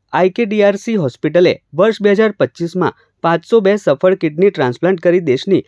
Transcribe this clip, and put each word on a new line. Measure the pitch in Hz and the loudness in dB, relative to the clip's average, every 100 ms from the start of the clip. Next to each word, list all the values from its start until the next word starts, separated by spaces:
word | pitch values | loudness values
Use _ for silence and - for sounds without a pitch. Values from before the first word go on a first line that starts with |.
| _ | _
આઈ | 151 185 | -2 -2
કે | 185 226 | -2 -4
ડી | 214 | 0
આર | 202 196 | 0 0
સી | - 220 | -4 -4
હોસ્પિટલે | 139 - 156 170 175 - _ | -4 -4 -2 2 2 0 _
વર્ષ | 143 214 214 | -2 0 0
બે | 208 | 0
હજાર | 202 220 | 2 0
પચીસમાં | - - - 170 185 156 - _ _ | 0 -4 -4 -8 -4 -4 -6 _ _
પાંચસો | 170 170 - 226 | -2 -2 0 2
બે | 190 208 | 2 0
સફળ | 170 139 185 190 | 0 0 0 0
કિડની | 160 151 196 | -4 0 0
ટ્રાન્સપ્લાન્ટ | 190 127 127 170 185 | 0 -4 -2 -2 0
કરી | 180 175 | 0 0
દેશની | 165 - - 185 | 0 -4 0 -2